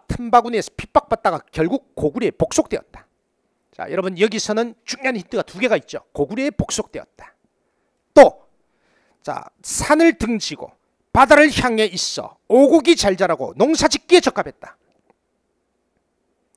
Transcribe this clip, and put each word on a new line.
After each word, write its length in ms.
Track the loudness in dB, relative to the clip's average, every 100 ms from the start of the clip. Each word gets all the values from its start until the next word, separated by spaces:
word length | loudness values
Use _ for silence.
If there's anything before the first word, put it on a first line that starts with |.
| -8
틈바구니에서 640 | -10 0 0 0 -6 -8 -12
핍박받다가 640 | -2 -2 -2 -4 -4 -6 -10
결국 420 | -6 -4 -4 _
고구려에 360 | -8 -6 -4 -6
복속되었다. 760 | -4 -4 -2 -2 -4 -10 -20 _ _ _ _ _ _ _
자, 180 | -16 -10
여러분 280 | -6 -6 -2
여기서는 560 | -2 -2 -6 -4 -6 -8
중요한 320 | -16 -10 -8 -8
힌트가 260 | -8 -8
두 160 | -8 -6
개가 180 | -2 -2
있죠. 220 | -4 -18 _
고구려에 380 | -6 -6 -4 -6
복속되었다. 840 | -6 -8 -8 -10 -12 -18 _ -20 _ _ _ _ _ _ _ _
또, 320 | 8 8 6 _ _ _ _ _ _ _ _
자, 220 | -14 -12 -14 _
산을 540 | -10 -6 0 4 4 2
등지고 560 | -4 -6 -6 -12 -18 _ _ _ _
바다를 380 | 2 6 6 6 2
향해 220 | -4 -2
있어 540 | -2 -4 -8 -10 -14 _ 0
오곡이 480 | 4 6 4 4 2
잘 200 | 2 -2
자라고 360 | -2 -4 -6 -2
농사 320 | 0 2 0
짓기에 320 | -2 2 4
적합했다. 560 | 4 -4 -10 -12 -20 -20 _ _ _ _ _ _ _ _ _ _ _ _ _ _ _ _ _